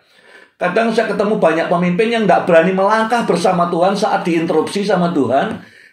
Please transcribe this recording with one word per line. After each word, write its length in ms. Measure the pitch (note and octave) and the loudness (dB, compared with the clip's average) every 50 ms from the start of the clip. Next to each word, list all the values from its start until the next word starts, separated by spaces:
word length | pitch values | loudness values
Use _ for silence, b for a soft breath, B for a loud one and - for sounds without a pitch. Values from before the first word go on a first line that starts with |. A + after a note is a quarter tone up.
| b b b b b b b b b b b - | b b b b b b b b b b b -6
Kadang 320 | E3+ F3+ F3+ A3 A3+ A3+ | -6 -2 0 0 0 0
saya 160 | - A#3 A#3 | 0 0 -2
ketemu 320 | - G3 G3 G3+ G#3 A3 - | -2 -2 -2 -2 0 0 2
banyak 320 | F#3 D#3+ D#3+ E3 D#3+ - | 2 2 2 0 -2 -2
pemimpin 360 | F3+ F3 F3+ F3 F3 F3 A3 A#3 | -2 0 0 0 0 0 0 0
yang 120 | A#3 A3+ G#3+ | 0 0 2
tidak 220 | F3 E3+ - - F3+ | 2 2 2 2 4
berani 260 | E3+ E3 E3+ F#3+ F#3+ | 4 4 4 4 2
melangkah 480 | F#3+ F#3+ G3+ A3 A3+ A3 A3 A#3+ A#3 G3+ | 0 0 2 2 0 0 0 -2 -2 0
bersama 480 | - F#3+ F3 F3 F#3 F3+ F3 F3 F3 | 0 0 0 0 0 0 0 0 -2
Tuhan 240 | F3 E3 F3+ G3 G3+ | 0 0 0 0 0
saat 320 | F#3 G#3+ G3 F#3+ F#3+ - | 0 -2 -2 -2 -2 -2
diinterupsi 560 | F3+ E3 E3 E3 F3 D#3 D#3 D3+ - - G3+ G3+ | -2 -2 0 0 0 0 0 -2 -2 -4 -4 -2
sama 320 | G3 G3 F3+ F3 E3+ - | 0 0 0 0 0 0
Tuhan 480 | D3 B2+ A2 B2+ C#3+ F#3 A3 A3+ B B B B B B B | -2 0 0 0 0 -2 -2 -6 B B B B B B B